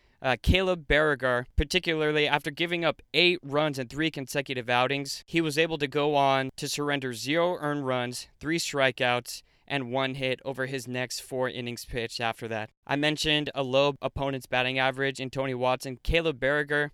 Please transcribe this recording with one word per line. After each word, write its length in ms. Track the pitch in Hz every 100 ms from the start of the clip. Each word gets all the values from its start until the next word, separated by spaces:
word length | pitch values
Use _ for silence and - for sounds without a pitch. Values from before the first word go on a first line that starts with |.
| _ -
uh, 160 | 131 123
Caleb 440 | - 180 190 175 143
Berriger, 600 | 147 156 135 127 123 127 -
particularly 720 | 151 180 175 160 151 151 147
after 220 | 147 156
giving 340 | 143 170 170
up 160 | 165 - -
eight 240 | 151 175 180
runs 360 | 139 143 156 135
in 100 | 123
three 220 | 135 160
consecutive 580 | 147 131 147 139 127 117
outings, 560 | 120 127 139 135 - -
he 140 | 165
was 160 | 160 143
able 220 | 165 160
to 100 | 147
go 260 | 147 147
on 360 | 147 139 135 131 -
to 100 | 143
surrender 460 | - 147 143 131
zero 420 | 117 120 160 175 180
earned 280 | 147 147 131
runs, 420 | 127 123 123 - -
three 180 | 143 165
strikeouts, 840 | - 143 131 117 127 123 120 - _ _ -
and 240 | 139 123
one 260 | 131 135 135
hit 220 | 131 123
over 220 | - 131 131
his 200 | 135 120
next 340 | 127 127 -
four 280 | - 131 127
innings 380 | 123 120 117 -
pitched 340 | 123 113 -
after 260 | 117 - 113
that. 220 | 110 107 _ -
I 100 | 139
mentioned 540 | 151 151 156 151 147
a 80 | 135
low 320 | 131 135 143 139
opponent's 420 | 135 - 135 135
batting 340 | - 127 127 131
average 400 | 131 131 135 131
in 120 | 131
Tony 240 | 139 135
Watson. 440 | 127 127 127 139 123
Caleb 360 | - 165 165 127
Berriger 520 | 131 147 147 147 147